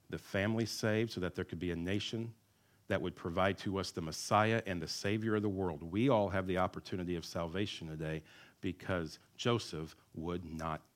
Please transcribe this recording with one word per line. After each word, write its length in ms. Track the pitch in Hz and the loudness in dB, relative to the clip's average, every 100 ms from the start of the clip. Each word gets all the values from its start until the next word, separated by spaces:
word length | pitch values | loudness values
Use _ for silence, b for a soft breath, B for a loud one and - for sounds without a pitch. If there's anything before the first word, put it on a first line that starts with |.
| - | -8
the 80 | 87 | -8
family 480 | - 98 104 113 107 | -2 0 2 2 0
saved, 460 | - 110 110 113 | 0 2 2 0
so 80 | 92 | 0
that 140 | 90 | -2
there 100 | 92 | -2
could 160 | 90 82 | -4 -2
be 100 | 87 | -2
a 40 | 85 | 0
nation 560 | 87 101 - 113 113 - b b b b - | 0 0 -2 -4 -6 -10 b b b b -2
that 120 | 95 | 0
would 140 | 90 | 0
provide 420 | - 92 87 95 92 | -4 -2 2 2 2
to 220 | 104 95 | 0 -2
us 140 | 90 | -2
the 100 | - | -4
Messiah 580 | 80 - - 107 110 113 98 | -4 -4 4 6 6 4 0
and 160 | 87 | -2
the 60 | - | -4
Savior 480 | - 101 107 110 107 | -2 0 0 2 2
of 60 | |
the 60 | 104 | 2
world. 340 | 95 90 76 | 2 0 -2
We 280 | 82 98 135 | -2 2 6
all 180 | 110 101 | 6 4
have 180 | 95 92 | 2 2
the 120 | 90 | 2
opportunity 560 | 90 87 - 95 90 | 2 0 -6 -4 -2
of 100 | 85 | -2
salvation 640 | 80 90 85 90 104 - 80 | -4 -4 -2 -2 -2 -4 -6
today 340 | 78 80 80 B B B _ | -4 -4 -4 B B B _
because 580 | 92 - - 92 78 - - - | -6 -4 -2 -2 -2 -8 -16 -2
Joseph 600 | 123 117 - 78 80 - _ | 0 2 0 -6 -8 -12 _
would 300 | - 82 87 | -6 -4 -4
not 380 | 85 80 80 78 - | -4 -6 -4 -6 -8